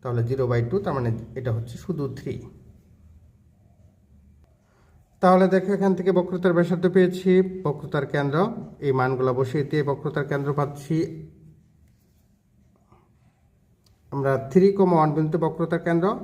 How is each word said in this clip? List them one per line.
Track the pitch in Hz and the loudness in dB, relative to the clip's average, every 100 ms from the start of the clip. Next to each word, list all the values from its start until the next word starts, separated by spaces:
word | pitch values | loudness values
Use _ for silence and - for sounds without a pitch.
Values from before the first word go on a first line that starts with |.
তাহলে | 131 120 117 | -4 -2 -2
জিরো | 131 123 | 0 0
by | 120 120 | 0 0
two, | 196 | -2
তার | 196 143 | -2 -2
মানে | 120 110 - - | -2 -4 -8 -8
এটা | 120 110 | -4 -4
হচ্ছে | 113 - | -6 -12
শুধু | - 156 139 - | -8 -6 -6 -8
থ্রি। | - - - - - - _ _ - - - _ _ _ _ _ - _ _ _ _ _ _ _ _ _ _ _ _ _ | -10 -10 -12 -20 -20 -20 _ _ -20 -20 -20 _ _ _ _ _ -20 _ _ _ _ _ _ _ _ _ _ _ _ _
তাহলে | 185 185 185 | 6 6 6
দেখো, | 185 180 202 | 2 0 0
এখান | 196 180 | 2 2
থেকে | 180 180 | 2 0
বক্রতার | 175 185 185 170 | 0 0 2 2
ব্যাসার্ধ | 170 175 180 185 | 2 2 2 4
পেয়েছি, | 180 185 190 185 185 - | 2 2 2 4 2 -2
বক্রতার | 151 139 139 151 135 | -6 -6 -4 -4 -2
কেন্দ্র, | 147 143 147 175 233 - - 147 | -2 0 0 0 -4 -14 -6 -2
এই | 131 | 0
মানগুলো | 127 131 127 123 | 0 0 0 0
বসিয়ে | 127 151 143 | -2 -2 -2
দিয়ে | 151 143 | -2 -2
বক্রতার | 135 151 147 143 | -4 -4 -6 -4
কেন্দ্র | 143 139 143 | -4 -2 -2
পাচ্ছি | 143 - - 160 165 - - - - - _ _ _ _ _ _ _ _ _ _ _ _ _ _ _ _ _ _ _ _ _ _ _ _ _ | -4 -6 -6 -4 -4 -8 -18 -20 -20 -20 _ _ _ _ _ _ _ _ _ _ _ _ _ _ _ _ _ _ _ _ _ _ _ _ _
আমরা | 139 135 135 - | -2 0 0 2
থ্রি | 190 196 196 | 4 4 4
কমা | 185 165 | 4 4
ওয়ান | 156 | 2
বিন্দুতে | 151 156 160 | 2 -2 0
বক্রতার | 160 160 165 170 170 | -2 -2 -4 -2 0
কেন্দ্র | 170 185 240 | 0 0 -2